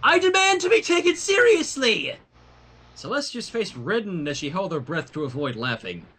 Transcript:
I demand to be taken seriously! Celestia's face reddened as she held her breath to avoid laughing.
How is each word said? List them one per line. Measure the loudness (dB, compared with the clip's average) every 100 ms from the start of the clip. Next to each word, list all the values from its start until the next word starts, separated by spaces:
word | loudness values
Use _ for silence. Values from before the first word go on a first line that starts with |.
I | 6 4
demand | 4 4 4 2
to | 4
be | 2
taken | 4 2 2 0
seriously! | 0 4 6 6 2 -2 0 0 -4 -10 _ _ -20 -20 -20 -20 -20 -16
Celestia's | -6 -6 -6 -10 -8
face | -6 -6 -8
reddened | -4 -4 -2 -6 -6
as | -6
she | -6
held | -6 -4
her | -6
breath | -6 -8 -6
to | -8 -8
avoid | -4 -6 -4
laughing. | -4 -6 -8 -12 -14